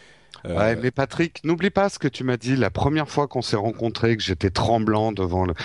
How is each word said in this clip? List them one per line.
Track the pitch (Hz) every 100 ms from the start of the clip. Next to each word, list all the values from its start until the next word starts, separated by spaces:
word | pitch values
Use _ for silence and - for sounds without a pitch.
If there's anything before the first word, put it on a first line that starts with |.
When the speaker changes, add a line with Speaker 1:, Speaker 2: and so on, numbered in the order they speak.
| - - _ - -
Speaker 1:
Euh, | 87
Speaker 2:
Ouais, | 107 113
mais | 123
Patrick, | - 135 - 170 -
n'oublie | 151 170 196
pas | 196 196
ce | -
que | 143
tu | -
m'as | 127 123
dit | 120 135
la | 98
première | - 139 156 143
fois | - 143
qu'on | 127
s'est | - 110
rencontrés, | 110 107 113 - 117 113
que |
j'étais | 90 92 98
tremblant | 95 - 117 110 107 110
devant | 98 92 92 92
le, | 80